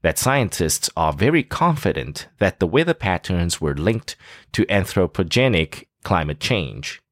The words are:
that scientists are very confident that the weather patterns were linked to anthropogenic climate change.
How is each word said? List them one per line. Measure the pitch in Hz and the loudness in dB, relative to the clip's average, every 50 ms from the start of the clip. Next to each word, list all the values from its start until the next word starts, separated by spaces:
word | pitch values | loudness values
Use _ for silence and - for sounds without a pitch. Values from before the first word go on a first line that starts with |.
that | - 85 78 - | 0 0 0 0
scientists | - 135 135 143 120 98 - - 90 78 - - - - - | 0 2 2 2 0 0 0 -2 0 0 0 -2 -4 -4 -2
are | 80 82 78 73 | 0 0 0 2
very | 73 95 135 160 160 | 2 2 4 4 2
confident | - _ - - 170 175 160 147 - - - - 60 65 73 - - - _ _ | 0 _ -2 0 0 0 0 0 0 -2 -2 -2 -6 -8 -10 -14 -16 -16 _ _
that | 104 92 - _ | 0 0 2 _
the | 95 | -2
weather | 82 92 139 165 170 | 2 2 2 2 2
patterns | 165 - - 98 90 85 - - 92 87 87 87 - - | 0 0 0 -2 -2 -2 -2 -2 0 0 0 0 -2 -2
were | 80 76 71 | -2 -2 -2
linked | 71 78 101 113 110 - - - _ - - - - - _ | 0 0 0 0 0 -4 -10 -16 _ -20 -20 -20 -20 -20 _
to | - - 110 | -2 -2 0
anthropogenic | - 104 101 98 - - 101 92 87 - - 92 80 - 120 131 131 110 82 78 - - - - _ _ _ | 2 2 0 0 0 0 0 0 0 0 -2 -2 0 2 2 2 4 2 2 0 -2 -6 -18 -18 _ _ _
climate | _ - 104 85 78 73 73 - | _ 0 0 0 0 -2 -6 -6
change. | - - 127 101 80 62 50 - - - - - _ _ | -2 -2 -2 -2 -2 -6 -10 -10 -12 -12 -14 -14 _ _